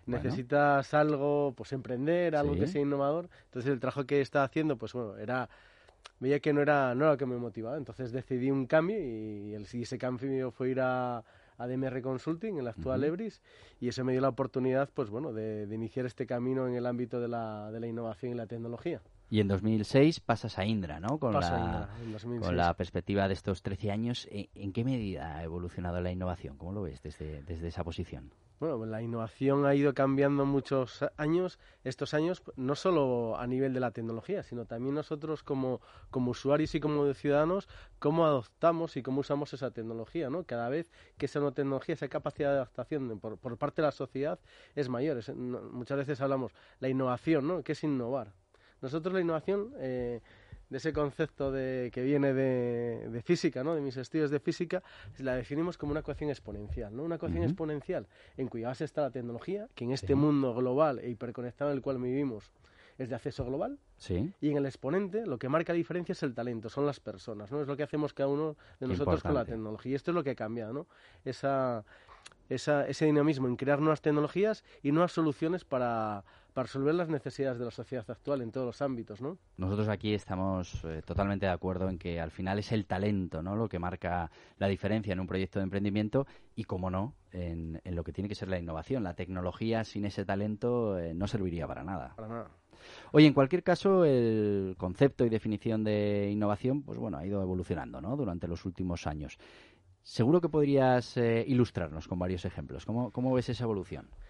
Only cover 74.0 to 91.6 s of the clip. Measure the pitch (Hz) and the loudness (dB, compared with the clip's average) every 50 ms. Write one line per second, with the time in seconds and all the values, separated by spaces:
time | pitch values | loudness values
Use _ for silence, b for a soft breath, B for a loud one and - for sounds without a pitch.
74 | - 156 147 151 151 147 - 180 202 220 214 - B B B B - 143 147 160 | 2 2 2 2 2 0 0 2 2 2 0 -2 B B B B 0 2 4 6
75 | 180 170 - 170 160 156 139 - 160 160 185 175 - - 139 127 123 120 117 113 | 4 4 4 2 2 2 2 2 0 0 0 -2 -2 -2 0 0 2 0 0 0
76 | 110 107 104 101 b b b b b b _ 131 123 - - 135 135 147 160 180 | 0 -2 -2 -4 b b b b b b _ -4 -4 -2 -2 0 2 2 2 2
77 | 175 160 156 135 - 135 - - 135 135 127 117 123 117 - - 110 - 139 123 | 2 0 -2 -2 -2 -4 -4 -2 -2 -2 -2 -2 -4 -6 -6 -8 -8 -8 -6 -6
78 | 107 - 117 - - 139 143 135 120 110 101 131 127 120 113 - 143 139 131 117 | -6 -8 -10 -8 -4 -2 -2 -2 -2 -4 -4 -4 -4 -4 -2 -2 -2 -2 -2 -4
79 | 110 - 107 101 127 147 196 - _ _ _ - 92 92 101 104 107 107 104 95 | -6 -8 -10 -8 -8 -8 -8 -10 _ _ _ -4 -2 0 0 2 2 0 0 0
80 | - 107 104 101 - - 95 92 95 95 95 92 87 - - - - 82 80 78 | 0 0 0 0 -2 -4 -2 -2 0 0 0 -2 -2 -4 -8 -8 -6 -6 -8 -8
81 | - - 87 87 98 101 101 95 98 95 87 85 - 92 92 90 95 95 92 82 | -6 -4 -2 0 0 0 0 0 0 0 0 0 -2 -4 -2 -2 -2 -2 -2 -4
82 | - 90 85 85 82 80 - - 92 92 98 104 101 - 117 107 101 - 95 92 | -4 -4 -4 -4 -4 -6 -6 -6 -4 -2 -2 -2 -2 -2 -2 -2 -2 -2 -2 0
83 | 101 107 104 98 92 82 - 80 80 92 101 107 117 98 - 87 87 90 90 - | 0 0 0 0 -2 -2 -4 -4 -4 -4 -2 -2 -2 -2 -2 -4 -4 -4 -4 -4
84 | - 87 87 87 85 80 B B B B B - 101 98 98 87 - 98 107 113 | -2 -2 -2 -2 -2 -4 B B B B B -2 0 0 0 0 0 0 0 0
85 | 101 104 90 92 92 87 92 92 95 - - 101 95 92 95 98 101 104 98 107 | 0 0 -2 -2 -2 -2 -2 -2 -2 -2 -2 -2 -2 0 0 0 0 2 2 2
86 | 107 104 - 135 139 B B B B B - - 107 - 101 92 92 92 90 92 | 2 2 2 0 0 B B B B B -10 -10 -6 -4 -4 -2 -2 0 0 0
87 | 101 135 147 - _ _ - 92 87 85 82 82 82 82 80 - - - 87 85 | -2 -2 -6 -10 _ _ -8 -6 -6 -4 -4 -4 -6 -6 -8 -8 -8 -4 -4 -4
88 | 82 - 73 - 98 101 104 - 101 92 95 90 85 85 80 78 78 - 131 131 | -4 -4 -4 -4 -4 -4 -4 -6 -4 -2 -2 -2 -2 -4 -6 -6 -4 -4 -2 -2
89 | 104 90 85 - 92 92 95 90 90 90 - - 113 113 113 113 113 - - 104 | -2 -4 -4 -6 -6 -6 -4 -4 -2 -4 -4 -2 -2 0 0 0 0 -2 -4 -4
90 | 101 104 - - 98 95 98 98 104 107 107 101 - 120 123 120 117 107 98 90 | -4 -4 -4 -4 -2 -2 -2 0 0 -2 -2 -2 0 0 2 2 2 2 0 0
91 | 85 82 80 85 98 101 - 110 92 92 82 85 | -2 -2 -2 -2 -2 -2 0 0 0 -2 -2 -2